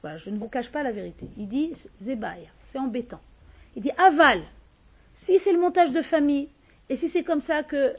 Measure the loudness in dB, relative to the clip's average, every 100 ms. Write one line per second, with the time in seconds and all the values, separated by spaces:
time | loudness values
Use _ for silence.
0 | -12 -12 -8 -8 -6 -8 -6 -6 -6 -6
1 | -10 -14 -16 -12 -6 -4 -4 -6 -18 -14
2 | -8 -8 -8 -12 -18 -20 -14 -6 -6 -6
3 | -8 -14 -20 -20 -20 -20 -18 -8 -6 6
4 | 6 8 6 4 -4 -20 -20 _ _ _
5 | _ -16 2 2 4 2 2 4 2 2
6 | 0 0 2 0 -4 _ _ _ _ -6
7 | -2 -2 0 -2 0 -4 -2 0 0